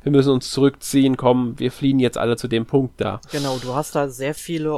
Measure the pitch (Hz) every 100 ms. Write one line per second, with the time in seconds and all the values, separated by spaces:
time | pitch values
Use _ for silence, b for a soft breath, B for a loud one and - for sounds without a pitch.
0 | 143 139 135 131 - - 139 - - 139
1 | 135 127 127 127 120 120 123 - 139 135
2 | 123 - 113 120 123 113 113 139 127 -
3 | 104 101 - 151 139 127 127 131 151 156
4 | 143 123 135 156 - 165 156